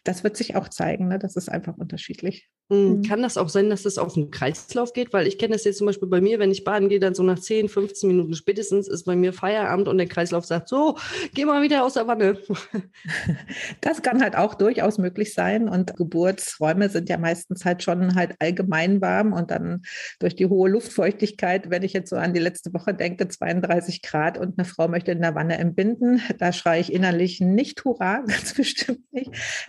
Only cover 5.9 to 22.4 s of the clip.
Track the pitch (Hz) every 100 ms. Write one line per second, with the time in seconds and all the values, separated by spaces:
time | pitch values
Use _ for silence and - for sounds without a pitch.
5.9 | 196 190 180 196 226 196 190 - 208 196
6.9 | 202 190 180 185 180 - 220 208 202 202
7.9 | - 196 180 160 160 - 202 220 202 190
8.9 | 170 185 180 180 185 185 214 208 180 202
9.9 | 185 175 - 170 170 170 165 - 262 311
10.9 | - - 392 339 - 294 285 285 285 254
11.9 | 262 226 220 196 196 - 202 - 214 185
12.9 | - 165 - - 151 - - - - -
13.9 | 320 262 240 214 - 208 - 208 233 185
14.9 | 214 180 180 208 - 180 214 226 180 180
15.9 | - 165 165 180 196 - - 156 170 202
16.9 | 196 175 170 165 170 - 180 180 180 -
17.9 | 175 185 185 180 - 160 180 190 160 175
18.9 | 196 185 185 214 180 170 - 170 175 -
19.9 | - - - 175 175 185 190 190 208 233
20.9 | - 185 208 208 - 180 185 180 180 196
21.9 | 196 180 180 170 175